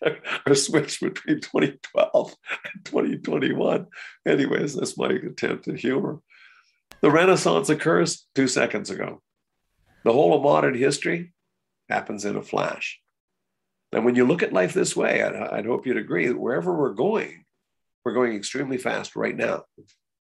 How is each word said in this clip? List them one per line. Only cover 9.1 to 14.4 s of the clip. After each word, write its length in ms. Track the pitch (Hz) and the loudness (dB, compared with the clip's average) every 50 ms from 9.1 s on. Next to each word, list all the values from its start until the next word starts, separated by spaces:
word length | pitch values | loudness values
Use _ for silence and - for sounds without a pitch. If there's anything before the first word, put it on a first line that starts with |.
| - - _ _ _ _ _ _ _ _ _ _ _ _ _ _ _ _ - | -8 -12 _ _ _ _ _ _ _ _ _ _ _ _ _ _ _ _ 0
The 100 | 117 113 | 2 4
whole 220 | 139 165 175 160 | 6 6 6 4
of 60 | 139 | 4
modern 320 | 139 143 151 156 147 139 127 | 4 4 4 4 4 2 2
history 600 | 117 135 147 147 - - 170 - - - - _ _ _ _ _ _ _ _ _ _ _ - | 2 0 0 0 0 -2 -4 -4 -4 -6 -10 _ _ _ _ _ _ _ _ _ _ _ -4
happens 380 | 110 107 - - 110 98 101 | -4 -4 -4 -4 -8 -6 -6
in 100 | 104 101 | -6 -6
a 60 | 101 | -6
flash. 580 | 101 - 104 101 - - - - - - - - _ _ _ _ _ _ _ _ _ _ _ _ _ _ _ _ _ _ | -6 -4 -2 -2 -2 -2 -4 -6 -8 -10 -10 -12 _ _ _ _ _ _ _ _ _ _ _ _ _ _ _ _ _ _
And 140 | - 113 110 | -2 0 2
when 100 | 123 123 | 2 4
you 100 | 127 123 | 4 4
look 160 | 127 - 170 | 4 4 2